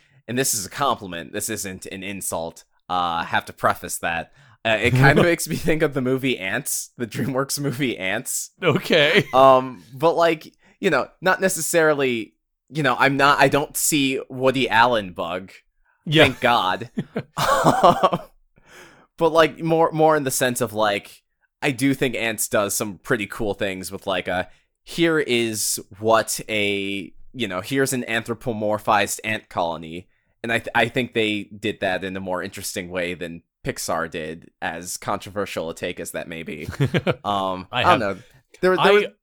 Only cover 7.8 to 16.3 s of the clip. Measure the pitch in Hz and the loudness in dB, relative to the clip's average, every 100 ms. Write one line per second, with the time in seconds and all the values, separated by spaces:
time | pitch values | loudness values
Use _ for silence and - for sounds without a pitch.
7.8 | 135 - 95 107 127 - - _ 180 139 | -2 -2 -4 -4 -4 -8 -10 _ 0 0
8.8 | - 190 147 190 143 127 135 131 131 123 | 2 4 4 4 4 8 8 8 4 -8
9.8 | - 131 160 156 170 160 - - _ _ | -18 -2 0 4 2 2 -6 -20 _ _
10.8 | 190 139 - _ 180 185 185 180 151 170 | 0 0 0 _ 0 2 0 0 0 4
11.8 | 160 143 135 117 104 _ _ _ _ 147 | 4 4 2 0 -6 _ _ _ _ -2
12.8 | 139 120 135 139 139 139 139 143 151 - | 0 4 2 4 4 6 4 4 -2 -4
13.8 | - 151 135 135 - 131 131 139 117 110 | 0 2 2 -2 -6 0 2 2 4 6
14.8 | 120 117 98 87 85 90 95 - _ _ | 6 4 0 -6 -6 -6 -8 -18 _ _
15.8 | _ _ - 151 143 | _ _ 2 4 4